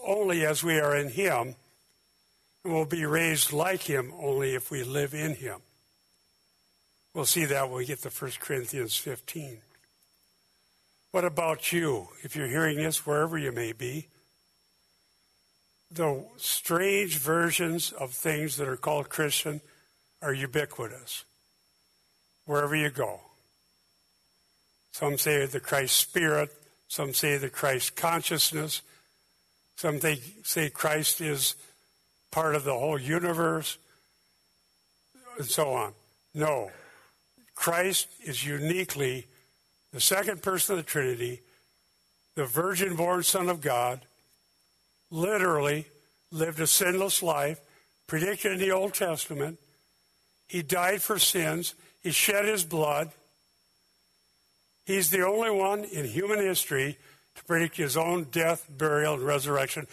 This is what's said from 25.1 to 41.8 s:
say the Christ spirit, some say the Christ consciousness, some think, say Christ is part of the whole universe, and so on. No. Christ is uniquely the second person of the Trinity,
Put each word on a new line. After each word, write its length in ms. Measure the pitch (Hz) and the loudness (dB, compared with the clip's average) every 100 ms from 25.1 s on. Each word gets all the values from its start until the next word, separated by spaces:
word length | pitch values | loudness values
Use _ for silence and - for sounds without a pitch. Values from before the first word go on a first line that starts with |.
| 139 | 0
say 300 | 156 147 135 | 2 2 2
the 140 | 139 | -4
Christ 360 | - 143 127 - | 0 0 2 2
spirit, 560 | - 185 160 151 147 - - _ - | 2 2 4 2 0 -6 -20 _ -12
some 260 | - 143 | -6 -2
say 240 | 127 151 143 | 0 2 0
the 100 | 135 | -2
Christ 480 | - 143 127 - - | 0 0 2 -2 0
consciousness, 840 | 170 170 - 156 - 156 151 - - - _ _ _ _ _ _ _ - | 0 2 0 2 0 0 -4 -6 -8 -20 _ _ _ _ _ _ _ -4
some 220 | 160 147 | -2 0
think, 220 | 160 143 135 214 | 0 0 -6 -12
say 240 | - 170 147 | -4 0 -2
Christ 540 | - 156 156 147 - | 0 0 2 0 0
is 320 | 156 139 131 - - _ _ _ _ _ _ | -2 0 -2 -2 -14 _ _ _ _ _ _
part 240 | 160 160 | 0 2
of 100 | 147 | 2
the 100 | 139 | 0
whole 240 | 123 151 143 | 0 0 -2
universe, 800 | 127 170 175 165 165 160 151 - _ _ _ _ _ _ _ _ _ _ _ _ _ 262 254 240 | 0 0 0 2 2 2 -2 -8 _ _ _ _ _ _ _ _ _ _ _ _ _ _ -18 -10
and 80 | 143 | -4
so 260 | - 147 | 0 2
on. 220 | 123 104 - _ _ _ | 0 -2 -8 _ _ _
No. 380 | 151 151 135 98 - - - - _ _ _ _ | -2 0 0 -4 -12 -20 -20 -20 _ _ _ _
Christ 540 | - 170 170 190 180 - - | -4 0 2 2 0 -2 -8
is 220 | 160 123 | -8 -4
uniquely 840 | 143 143 151 180 180 143 135 127 - _ _ _ _ _ _ | -4 -2 0 -2 -2 -2 -2 -2 -8 _ _ _ _ _ _
the 80 | 131 | 0
second 420 | - 190 208 185 | 2 4 0 -2
person 360 | 196 185 - 185 | -2 0 0 0
of 60 | |
the 60 | 151 | -2
Trinity, 500 | 151 131 120 120 123 - _ _ _ | -2 0 -2 -4 -6 -16 _ _ _